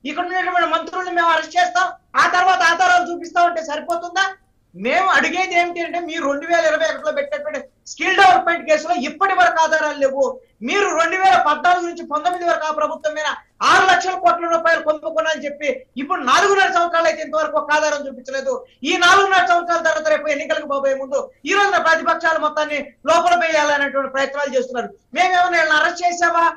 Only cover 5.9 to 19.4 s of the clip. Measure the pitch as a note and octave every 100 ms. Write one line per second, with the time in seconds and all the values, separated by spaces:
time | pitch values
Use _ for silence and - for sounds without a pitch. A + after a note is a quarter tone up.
5.9 | E4+ E4+ E4 C#4+ C#4+ E4 E4+ D#4+ D4+ D#4+
6.9 | C#4 D4+ C#4 C#4+ D4 D4 C#4+ - _ -
7.9 | - E4+ F#4+ F#4+ F4 F4 E4+ - D#4 D#4+
8.9 | F4 D4+ - G4 F#4 F4 E4 D#4+ D#4+ D4+
9.9 | C#4+ C4+ C4+ C4 - _ _ A3+ F#4+ G4
10.9 | D#4 E4 F#4 F#4+ F4 D4 D4+ F4 F4+ F4
11.9 | E4+ - D4 E4 F4+ F4 D#4+ D#4 D4+ D4+
12.9 | D#4 D#4 D4+ D4+ B3 _ _ B3 F4+ F#4+
13.9 | F4+ F#4 F4+ F4 F4 E4+ E4 D#4+ D#4+ D4+
14.9 | D#4 D#4 D#4 D#4+ D#4 C#4+ C#4+ D4 - -
15.9 | A#3+ C#4+ F4+ B3+ D4+ G4+ G4 F#4 F4+ E4+
16.9 | E4 E4 D#4 D4+ D#4 D4+ D4 D4 D4+ D4+
17.9 | D4 C4+ A#3 B3+ C4+ C4 B3 - _ C#4
18.9 | F#4 F4+ G4 G4 F#4+